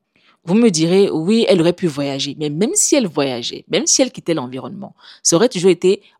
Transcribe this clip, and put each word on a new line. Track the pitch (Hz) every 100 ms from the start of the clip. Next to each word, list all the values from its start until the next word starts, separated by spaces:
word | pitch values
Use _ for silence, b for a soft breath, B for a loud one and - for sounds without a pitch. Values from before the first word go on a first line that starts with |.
| _ b b b
Vous | -
me | 208 240
direz, | 160 165 190 202
oui, | 151 165 226 226
elle | 190
aurait | 160
pu | 170 180
voyager. | 139 139 135 143 139
Mais | 151
même | 147 220
si | 403 -
elle | 294 208
voyageait, | - 139 120 120 - -
même | 170 320
si | -
elle | 254
quittait | - -
l'environnement, | 165 123 127 131 - - _ B B
ça | - 165
aurait | 240
toujours | 190 185
été, | 170 185 202 b b